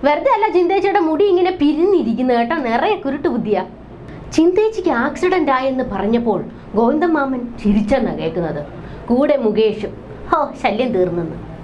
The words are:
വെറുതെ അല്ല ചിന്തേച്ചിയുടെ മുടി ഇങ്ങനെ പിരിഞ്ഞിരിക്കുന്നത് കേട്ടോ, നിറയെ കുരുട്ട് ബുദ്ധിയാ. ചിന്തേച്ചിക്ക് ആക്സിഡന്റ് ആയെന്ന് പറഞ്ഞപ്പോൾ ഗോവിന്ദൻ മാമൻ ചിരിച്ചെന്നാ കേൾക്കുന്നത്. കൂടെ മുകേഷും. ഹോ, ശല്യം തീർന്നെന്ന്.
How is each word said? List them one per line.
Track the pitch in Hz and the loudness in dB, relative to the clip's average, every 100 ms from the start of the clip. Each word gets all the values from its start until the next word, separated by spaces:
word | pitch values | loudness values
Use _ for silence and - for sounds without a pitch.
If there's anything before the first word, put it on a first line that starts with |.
വെറുതെ | 277 294 508 | 2 2 2
അല്ല | 453 427 | 2 2
ചിന്തേച്ചിയുടെ | 339 339 392 403 403 | 2 2 2 2 2
മുടി | 320 311 | 2 4
ഇങ്ങനെ | 415 359 359 | 4 4 2
പിരിഞ്ഞിരിക്കുന്നത് | 359 285 302 359 370 233 202 254 240 | 2 2 4 4 4 2 0 2 2
കേട്ടോ, | 233 - | 2 0
നിറയെ | 247 233 349 415 | 0 0 0 0
കുരുട്ട് | 277 277 320 | -2 -4 -2
ബുദ്ധിയാ. | 240 214 196 185 - - - - - - | -2 0 0 -2 -12 -20 -18 -16 -16 -6
ചിന്തേച്ചിക്ക് | - 330 370 440 440 349 | 2 2 4 0 0 -2
ആക്സിഡന്റ് | 247 269 - 359 359 285 | 0 -2 0 0 2 2
ആയെന്ന് | 262 262 262 | 2 0 -2
പറഞ്ഞപ്പോൾ | 247 196 202 233 233 185 - - - 196 | -4 -2 0 0 2 -2 -4 -12 -6 0
ഗോവിന്ദൻ | 233 302 339 | 2 2 2
മാമൻ | 311 277 254 233 - | 2 0 -4 -6 -4
ചിരിച്ചെന്നാ | 208 208 - 262 208 | 0 2 2 0 0
കേൾക്കുന്നത്. | 151 160 180 165 151 - - - - - | -2 -4 -2 -4 -4 -10 -12 -14 -14 -2
കൂടെ | 240 277 285 | 2 2 2
മുകേഷും. | 226 208 220 208 196 - - - - | 2 2 0 0 -8 -12 -16 -14 -4
ഹോ, | 330 285 - | -4 -4 -4
ശല്യം | 247 208 254 | -4 -2 -2
തീർന്നെന്ന്. | 202 180 170 160 160 - - | 0 0 -2 -6 -8 -14 -16